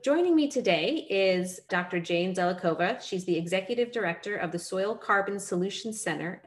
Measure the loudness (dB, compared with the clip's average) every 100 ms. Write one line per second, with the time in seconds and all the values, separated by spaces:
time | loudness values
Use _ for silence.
0 | 2 4 6 4 4 2 2 2 2 0
1 | 0 2 4 2 0 -6 -4 -2 0 -2
2 | 0 0 0 0 0 0 0 2 0 -2
3 | -6 -4 0 0 0 -2 0 -2 -2 -2
4 | -2 -4 -6 -4 -4 -6 -4 -2 -2 -2
5 | 0 2 0 -4 -4 -2 -2 -4 -8 -6
6 | -4 -4 -6 -10